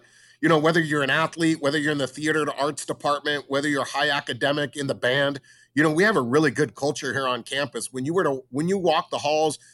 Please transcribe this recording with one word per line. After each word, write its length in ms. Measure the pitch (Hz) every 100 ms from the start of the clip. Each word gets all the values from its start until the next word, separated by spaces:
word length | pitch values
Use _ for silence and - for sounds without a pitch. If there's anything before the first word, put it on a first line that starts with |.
| _ _ - _
you 60 | 156
know, 120 | 160
whether 200 | 156 170
you're 220 | 160 147
an 80 | 135
athlete, 480 | 147 160 165 165 160
whether 200 | 139 156
you're 120 | 147
in 60 | 143
the 100 | 131
theater, 380 | - 151 156 147
the 100 | 123
arts 300 | 143 143 -
department, 600 | 143 147 147 147 143 131
whether 200 | 139 151
you're 180 | 143 123
high 260 | 139 147
academic 680 | 143 - 120 139 147 143 147
in 80 | 135
the 80 |
band, 480 | 107 120 135 143 135 - - _
you 80 | 135
know, 80 | 160
we 140 | 156
have 140 | 208 190
a 40 |
really 300 | 120 139 156
good 240 | 110 139 -
culture 380 | 139 151 139
here 140 | 127 131
on 140 | 120
campus. 500 | - 135 139 120 -
When 140 | 131 131
you 80 |
were 120 | 175 156
to, 180 | 135 -
when 160 | 131 170
you 100 | 196
walk 320 | 170 156 175
the 80 | 139
halls, 400 | 147 156 156 - -